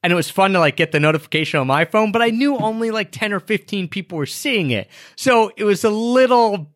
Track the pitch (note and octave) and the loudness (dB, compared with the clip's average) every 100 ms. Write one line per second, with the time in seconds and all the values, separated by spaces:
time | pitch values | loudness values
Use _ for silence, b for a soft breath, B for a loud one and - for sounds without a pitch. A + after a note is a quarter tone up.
0 | F3 F3 - - F#3+ F#3 D#3 C3+ D#3 D3+ | 0 0 0 0 2 4 2 0 -2 2
1 | D3+ D#3 - D#3 D#3 D3+ C3 C#3 E3 G#3+ | 2 0 -2 -4 -2 -2 0 0 2 2
2 | G#3+ A3+ A#3 A3+ C#4+ C4 G#3+ A3+ A3+ A3 | 0 2 0 2 0 0 -2 -2 -4 -4
3 | G3 - G#3+ G3+ - G#3+ - G3+ F3+ G3 | -6 -6 -4 -4 -4 -4 -4 -6 -6 -8
4 | F3 E3 C#3 - D4 A#3 D3+ A2 - B | -8 -8 -6 -6 -2 -2 0 -4 -6 B
5 | B - C4 A#3+ G#3+ - G#3+ G3 A3+ G#3+ | B -4 2 2 2 0 0 2 0 0
6 | A#3 B3 B3+ B3 A3+ G3+ D3+ | 0 2 4 4 2 -2 -8